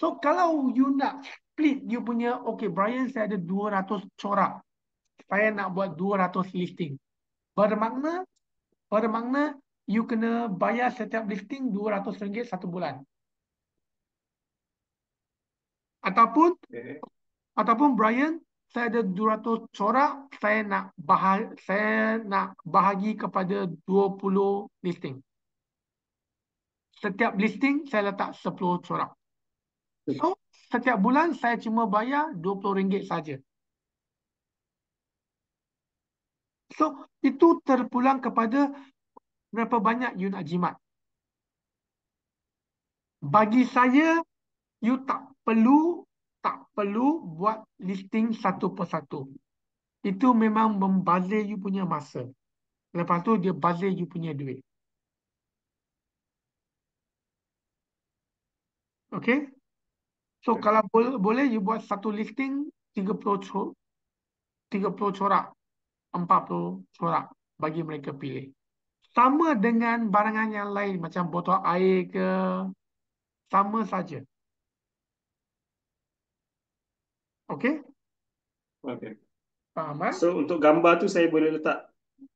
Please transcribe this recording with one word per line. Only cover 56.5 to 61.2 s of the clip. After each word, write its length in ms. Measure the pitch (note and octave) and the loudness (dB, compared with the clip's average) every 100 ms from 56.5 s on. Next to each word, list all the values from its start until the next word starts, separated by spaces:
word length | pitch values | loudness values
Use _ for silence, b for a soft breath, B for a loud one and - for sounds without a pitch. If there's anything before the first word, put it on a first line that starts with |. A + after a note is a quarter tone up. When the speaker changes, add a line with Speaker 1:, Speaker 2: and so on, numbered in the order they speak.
| _ _ _ _ _ _ _ _ _ _ _ _ _ _ _ _ _ _ _ _ _ _ _ _ _ - | _ _ _ _ _ _ _ _ _ _ _ _ _ _ _ _ _ _ _ _ _ _ _ _ _ -10
Speaker 1:
Okey? 400 | F3 A#3 C#4 D4 - _ _ _ _ _ _ _ _ - | -4 0 0 0 -16 _ _ _ _ _ _ _ _ -2
So, 100 | A3 | 0
Speaker 2:
Okey. 80 | |
Speaker 1:
kalau 200 | G#3 A3 G3 | 4 4 4
bol-, 240 | A3+ B3 | 2 2
boleh, 320 | B3+ | 2